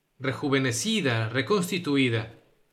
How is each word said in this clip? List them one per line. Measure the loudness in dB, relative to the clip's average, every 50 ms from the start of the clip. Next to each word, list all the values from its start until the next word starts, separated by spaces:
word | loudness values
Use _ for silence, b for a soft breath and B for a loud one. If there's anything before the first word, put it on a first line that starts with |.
| _ _ _
rejuvenecida, | -8 -6 -6 -4 -4 -2 0 2 2 2 0 0 -2 -2 0 0 0 2 2 0 0 0 -2
reconstituida, | -2 -2 0 2 0 0 0 -2 -4 -4 -2 0 2 2 2 2 2 0 -4 -6 -12 -20 _ _ _ _ _ _